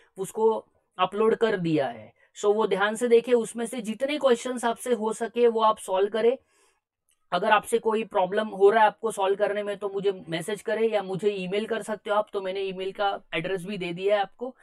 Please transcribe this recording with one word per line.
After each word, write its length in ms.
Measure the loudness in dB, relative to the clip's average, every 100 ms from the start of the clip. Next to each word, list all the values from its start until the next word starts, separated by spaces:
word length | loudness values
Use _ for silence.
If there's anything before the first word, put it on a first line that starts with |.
| _ -12
उसको 480 | -8 0 0 0 -6 _ _ -4
अपलोड 360 | -2 2 2 2
कर 220 | 0 0
दिया 300 | 0 0 0
है। 260 | -6 -16 _ _ -2
So, 140 | 0 2
वो 120 | 0
ध्यान 280 | 0 0 0
से 120 | 4
देखें, 260 | 4 6
उसमें 320 | 2 0 -6 -8
से 160 | -6
जितने 360 | -8 -4 -4 0
क्वेश्चंस 480 | 2 2 -2 -4 -4
आपसे 280 | -4 -2
हो 200 | -2 -2
सके 340 | -4 -4 2 4
वो 140 | 4
आप 160 | 2 2
सॉल्व 320 | -2 0 0
करें। 280 | 2 2 0 _ _ _ _ _ _ _ _ _
अगर 200 | -2 2
आपसे 260 | 2 2 -2
कोई 260 | 0 -2
प्रॉब्लम 440 | -2 -2 0 -2 -4
हो 220 | 4 6
रहा 120 | 8
है 60 | 4
आपको 240 | 2 -6
सॉल्व 240 | -2 0 2
करने 280 | 0 -2
में, 140 | -6 -6
तो 120 | -6
मुझे 360 | -2 -2 -4 -6
मैसेज 320 | -6 -6 -6
करें 280 | -4 0 2
या 140 | 0
मुझे 260 | -2 -2 -2
ईमेल 360 | -2 -2 -4 -2
कर 160 | -4
सकते 280 | -6 -8 -2
हो 60 | 0
आप, 120 | 0
तो 80 | -4
मैंने 180 | -6 -4
ईमेल 320 | -6 -6 -8
का 280 | -2 -2 -4 -6
एड्रेस 320 | -6 -4 -6 -6
भी 120 | -8
दे 160 | -6
दिया 220 | -4 0 0
है 60 |
आपको। 340 | 0 -8 -12 -12